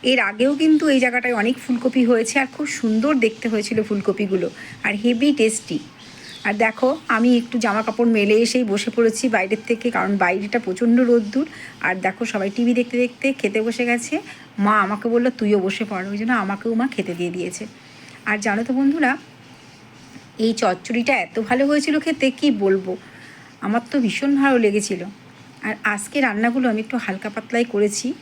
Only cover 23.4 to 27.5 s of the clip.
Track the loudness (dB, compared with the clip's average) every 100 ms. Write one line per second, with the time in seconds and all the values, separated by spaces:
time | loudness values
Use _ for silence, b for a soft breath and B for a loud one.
23.4 | B B -2 -2 0 0 0 0 0 2
24.4 | 4 4 4 2 -2 -6 -8 -14 -20 -20
25.4 | -20 -12 -10 -4 -4 -4 -4 0 0 2
26.4 | 0 2 0 0 -2 -4 -4 -6 -8 -10
27.4 | -4